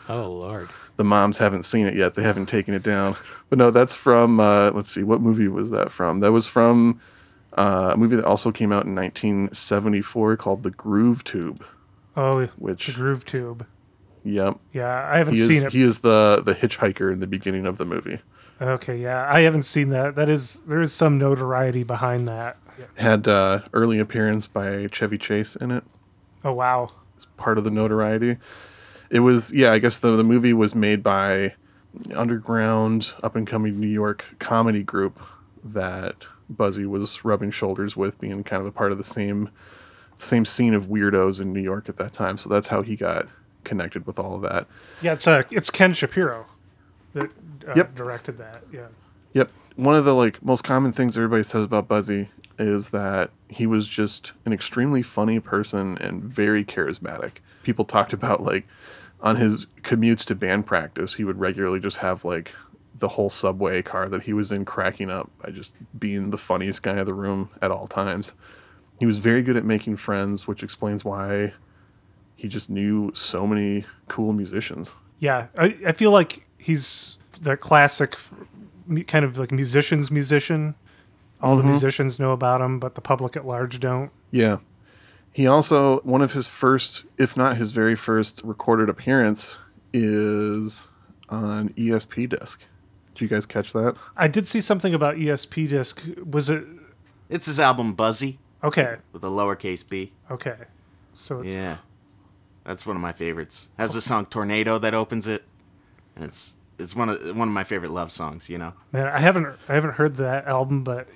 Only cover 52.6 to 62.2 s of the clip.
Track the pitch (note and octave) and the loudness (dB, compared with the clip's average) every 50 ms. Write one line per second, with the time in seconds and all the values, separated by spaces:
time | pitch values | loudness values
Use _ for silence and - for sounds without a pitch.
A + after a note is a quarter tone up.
52.6 | A2 G#2 G#2 G2+ G2+ - - G2+ G2+ G2 G2 F#2 F2 - - _ _ _ - - | -2 -2 -2 -2 -4 -6 -6 -6 -4 -4 -2 -2 -2 -4 -6 _ _ _ -6 -4
53.6 | A#2 A2 A2+ G#2+ G#2 G#2+ - A2 G#2+ G2+ - - - - - _ _ A2+ A2 - | -2 0 0 0 -2 -2 -4 -4 -4 -4 -4 -10 -14 -16 -20 _ _ -4 -4 -4
54.6 | - - - B2 B2 D3 C#3+ B2+ A#2 - - G#2+ G#2+ A2 A2+ A2 - - G2+ G2+ | -6 -6 -2 -2 0 2 0 0 -2 -2 -4 -2 0 0 0 -2 -2 -2 -2 -2
55.6 | G#2 - - G2 G2 F#2+ F2+ F#2 F2+ F#2+ F2+ F2+ F#2+ A#2+ - G#2+ G#2 G#2 G#2+ G#2 | -2 -4 -4 -4 -4 -4 -6 -6 -8 -8 -8 -8 -10 -8 -4 -2 0 2 2 0
56.6 | G2+ - - G2 D#2 C#2 B1+ - - - E2 - - - - - _ _ _ _ | -2 -2 -4 -4 -2 -2 -4 -6 -10 -12 -10 -10 -10 -10 -12 -16 _ _ _ _
57.6 | - C3 A2 - G#2 - - G#2 G2 - - G2 - A#2+ G2+ - G2 - F#2+ G2 | -4 -4 -2 -2 -2 0 0 0 0 0 -4 -6 -2 -2 -2 -2 0 -2 -2 -2
58.6 | - _ - - - - - - - - _ _ - A2 A2 B2 A2+ G#2+ G#2+ - | -4 _ -18 -20 -20 -20 -20 -20 -20 -20 _ _ -2 0 2 2 2 2 2 -2
59.6 | - - _ _ - - B2 A2+ A2+ A#2 A#2 - - - G#2 F#2+ G#2 F#2 F#2+ G#2 | -6 -14 _ _ -4 -2 0 2 4 4 2 2 0 -4 -4 -4 -2 0 0 -2
60.6 | G#2 - G2 E2+ D#2 D#2 - - F#2 - - - G#2+ G2 F#2 F#2+ F#2 F#2 F#2+ G2 | 0 0 -2 -2 -2 -4 -6 -6 -6 -6 -6 -6 -4 -6 -4 -2 -2 -2 -2 -2
61.6 | G2 F#2 F#2+ F#2+ F2 G2 - - G2+ F#2 F#2 F#2+ | -2 -2 -2 -4 -4 -6 -6 -4 -4 -4 -4 -4